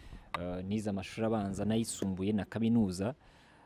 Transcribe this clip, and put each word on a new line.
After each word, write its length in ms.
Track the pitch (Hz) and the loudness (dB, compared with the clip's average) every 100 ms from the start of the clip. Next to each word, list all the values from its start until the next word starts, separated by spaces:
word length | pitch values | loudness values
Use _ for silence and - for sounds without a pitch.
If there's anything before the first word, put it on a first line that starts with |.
| - - - - | -18 -18 -10 -6
eh, 240 | 87 90 95 | -4 -4 -2
nize 240 | 107 104 | -2 0
amashuri 360 | 98 95 - 110 | -4 -6 -2 0
abanza 360 | 110 98 98 101 | 0 0 -2 0
n'ayisumbuye 680 | 113 113 - - 185 95 | 2 0 -2 -2 0 0
na 100 | 107 90 | 0 0
kaminuza. 680 | 107 113 117 101 90 101 143 - - - - | 0 4 6 4 2 -2 -4 -14 -20 -20 -20